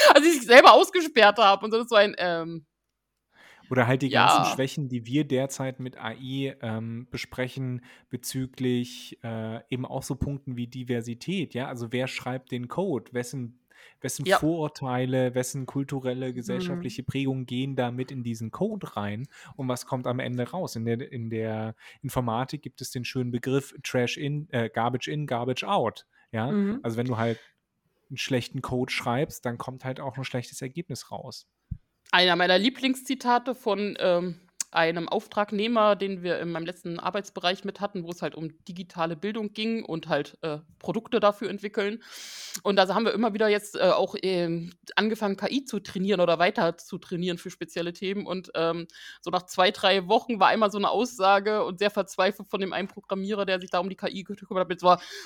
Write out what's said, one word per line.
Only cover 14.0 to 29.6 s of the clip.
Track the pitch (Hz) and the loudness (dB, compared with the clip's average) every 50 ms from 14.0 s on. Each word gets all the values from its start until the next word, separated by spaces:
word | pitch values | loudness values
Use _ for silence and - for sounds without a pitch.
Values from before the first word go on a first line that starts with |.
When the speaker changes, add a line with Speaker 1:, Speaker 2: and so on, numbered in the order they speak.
Speaker 2:
wessen | - 131 - - 143 | -8 -8 -6 -4 0
Speaker 1:
Ja. | 175 190 - | 2 2 2
Speaker 2:
Vorurteile, | - 156 170 165 156 147 - - 143 131 123 127 127 127 127 131 127 127 120 | 2 0 0 0 -2 -6 -6 -6 -6 -4 -2 -2 -2 0 0 0 0 0 0
wessen | 127 127 - - 139 131 | -2 -4 -4 -4 -8 -8
kulturelle, | - - 139 139 135 147 135 127 127 123 127 131 127 127 | -6 -6 -6 -4 -4 -6 -6 -4 -4 -6 -4 -6 -8 -8
Speaker 3:
Mhm. | |
Speaker 2:
gesellschaftliche | 123 120 - - - 180 - - - - 127 113 - 123 | -8 -8 -6 -6 -4 -4 -4 -6 -6 -8 -8 -10 -10 -8
Prägungen | - - 139 139 135 135 131 127 | -6 -4 -2 -2 -2 -2 -4 -4
gehen | 120 123 123 131 139 135 | -6 -4 -4 -4 -4 -2
da | 131 127 120 | -2 -2 -2
mit | 120 123 131 - | -2 -6 -8 -8
in | 143 131 120 | -8 -8 -6
diesen | 120 117 110 113 110 | -6 -6 -6 -6 -8
Code | - - 180 220 220 196 - - - | -6 -4 -4 -4 -4 -6 -10 -10 -6
rein? | 107 104 101 104 107 131 - _ - - - - | -6 -6 -4 -6 -6 -10 -12 _ -20 -20 -20 -12
Und | - 135 127 | -8 -4 -4
was | 123 120 - | -4 -4 -4
kommt | - - 131 123 127 | -6 -6 -4 -4 -2
am | 123 127 | -4 -2
Ende | 127 120 123 123 120 117 | -4 -4 -4 -4 -4 -4
raus? | - 180 185 127 - | -4 -6 -6 -6 -6
In | 117 113 | -6 -2
der, | 117 117 117 131 - | -2 -2 -2 -4 -8
in | 139 123 113 113 | -10 -10 -8 -6
der | 113 110 110 110 110 110 110 110 110 _ - - - _ | -4 -4 -4 -4 -4 -4 -6 -8 -8 _ -16 -20 -18 _
Informatik | - 135 - 131 127 120 110 117 131 - - 143 | -10 -6 -4 -2 -2 0 0 -2 -2 -4 -8 -12
gibt | - 131 - - | -12 -12 -14 -12
es | 127 - | -14 -10
den | - 131 120 | -8 -8 -8
schönen | - - 131 127 123 | -6 -4 -4 -4 -2
Begriff | 120 123 - 135 131 139 139 - - - | -4 -4 -2 0 0 0 0 -2 -12 -14
Trash | - - - 131 123 120 - - | -10 -4 0 0 0 0 -2 -4
in, | 160 143 147 147 151 - | -4 -4 -4 -6 -6 -4
äh, | - 123 113 110 | -4 -2 -2 -2
Garbage | - 117 113 120 123 120 - - | -2 0 0 0 0 -2 -4 -4
in, | 151 151 147 | -6 -6 -4
Garbage | 139 127 117 120 127 127 - - | -4 -4 -4 -2 -2 -4 -4 -2
out, | - 202 196 135 107 - - - _ _ _ _ _ | -2 0 0 0 0 -4 -6 -14 _ _ _ _ _
ja? | - 113 110 131 214 | -4 -4 -2 0 0
Speaker 3:
Mhm. | 202 101 98 104 - - | 0 0 0 -2 -4 -4
Speaker 2:
Also | 120 113 113 | -4 -4 -2
wenn | 120 127 | -2 -2
du | 123 110 | -2 0
halt | 113 117 113 113 - _ _ _ _ _ _ _ _ _ _ _ _ - | 0 0 -2 -4 -8 _ _ _ _ _ _ _ _ _ _ _ _ -16
einen | 143 123 | -10 -8
schlechten | - - 139 - - - - 139 | -4 -2 -2 -2 -2 -2 -8 -8
Code | - - 127 123 123 127 | -6 -4 -2 -2 -2 -2
schreibst, | - - - 131 117 123 151 165 - - - | -4 -4 -2 -2 0 0 -2 -4 -6 -8 -8
dann | 127 120 | -8 -8
kommt | 117 | -8